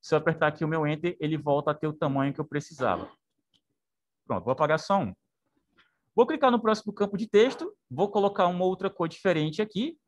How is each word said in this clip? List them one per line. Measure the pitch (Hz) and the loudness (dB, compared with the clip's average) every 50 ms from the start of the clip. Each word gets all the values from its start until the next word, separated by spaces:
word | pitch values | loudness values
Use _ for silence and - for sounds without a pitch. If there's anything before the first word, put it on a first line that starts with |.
| _ | _
Se | - 160 | 0 0
eu | 151 | 0
apertar | 156 165 160 156 165 151 | 2 0 0 2 0 0
aqui | 151 - 170 | 0 0 -4
o | 156 | -2
meu | 156 160 156 | 0 0 0
Enter, | 147 151 151 156 175 175 - | 0 -2 -2 -2 -4 -4 -2
ele | 156 151 156 | -4 -2 -2
volta | 151 147 147 143 143 147 151 | -2 0 0 0 2 2 -2
a | 147 | -4
ter | 151 - | -2 -4
o | 156 151 | -6 -4
tamanho | 156 170 147 139 139 135 139 135 | -2 -4 -2 0 0 -2 -2 -2
que | - | -6
eu | 151 | -8
precisava. | - - 147 143 - 165 139 131 113 92 87 - - - _ _ _ _ _ _ _ _ _ _ _ _ _ _ _ _ _ _ _ _ _ _ | -6 -6 -8 -8 -8 -8 -4 -2 0 0 -2 -4 -12 -16 _ _ _ _ _ _ _ _ _ _ _ _ _ _ _ _ _ _ _ _ _ _
Pronto, | _ 123 95 87 | _ -6 -6 -2
vou | 110 131 | -4 0
apagar | - 156 147 156 160 | 0 2 2 2 0
só | - - 196 196 | 0 0 0 0
um. | 160 101 92 _ _ _ _ _ _ _ _ _ _ _ _ _ _ _ _ _ _ _ _ | 0 -2 -6 _ _ _ _ _ _ _ _ _ _ _ _ _ _ _ _ _ _ _ _
Vou | - 240 | 2 2
clicar | 240 320 311 - 262 | 4 4 2 4 4
no | 240 240 | 4 4
próximo | 226 220 220 214 - 208 196 | 2 0 0 0 -2 -10 -4
campo | - 202 196 208 | -4 -4 -2 -2
de | 190 226 214 | -4 -6 4
texto, | - 202 220 262 254 - 320 370 - _ _ _ | 6 6 6 6 2 -4 -10 -10 -12 _ _ _
vou | 127 131 185 202 | -2 -2 -2 0
colocar | - 214 196 196 196 - 190 175 | 2 2 2 2 2 2 2 2
uma | 180 175 180 | 2 2 0
outra | 185 190 185 190 196 | 0 0 0 -4 -6
cor | 190 - 175 165 | -4 -2 -4 -4
diferente | - - - 196 175 160 151 156 151 - 214 | -4 -2 0 0 2 2 0 -2 -2 -4 -6
aqui. | 214 - 180 233 311 339 _ _ | -4 -2 -4 -4 -4 -6 _ _